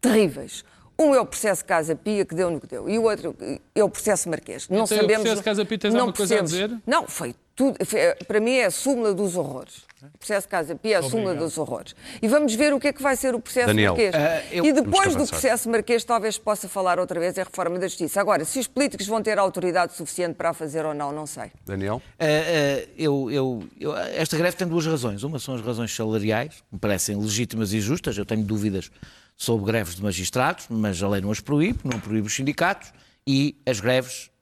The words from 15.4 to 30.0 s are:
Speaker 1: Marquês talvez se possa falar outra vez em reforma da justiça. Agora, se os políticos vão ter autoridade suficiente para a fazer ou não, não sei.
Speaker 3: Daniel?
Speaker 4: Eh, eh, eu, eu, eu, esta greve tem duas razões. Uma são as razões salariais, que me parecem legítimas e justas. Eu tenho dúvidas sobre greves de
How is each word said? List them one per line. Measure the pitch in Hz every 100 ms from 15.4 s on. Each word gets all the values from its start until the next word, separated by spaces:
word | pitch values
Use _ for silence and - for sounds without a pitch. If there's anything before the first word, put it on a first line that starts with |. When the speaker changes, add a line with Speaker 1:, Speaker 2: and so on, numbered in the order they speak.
| 262 226 220
Speaker 1:
Marquês | 226 214 233
talvez | - 233 214 202
se |
possa | - 214 190
falar | 196 185 175
outra | 180 170
vez | 175 185
em |
reforma | 185 - 170 180
da | 190
justiça. | - 156 196
Agora, | 202 190 160
se | 269
os | 240
políticos | - 277 - 196
vão | 220
ter | 208 214
autoridade | 196 185 180 180 175 -
suficiente | 160 - 175 156
para | 160
a |
fazer | 160 156 160 156
ou |
não, | 147 143
não | 147 151
sei. | - 110 - -
Speaker 3:
Daniel? | 98 98 104 - _
Speaker 4:
Eh, | 160
eh, | 151 160 160 143 135 - -
eu, | 156 143 131
eu, | 139 131 120 87 -
eu, | - 151
esta | 90 - 160 156
greve | 175 180
tem | 180
duas | 165 160
razões. | 160 120 101
Uma | 131 151
são | - 127
as |
razões | 110 117 113
salariais, | - 110 110 104 107 143
que | - _
me | 98
parecem | 107 95 - 101
legítimas | 107 104 120 110 104
e | 107
justas. | 101 165 - 101
Eu | 101
tenho | 110
dúvidas | 104 107 104 95 - _ - - _ _
sobre | - 117 101
greves | 113 90
de | 87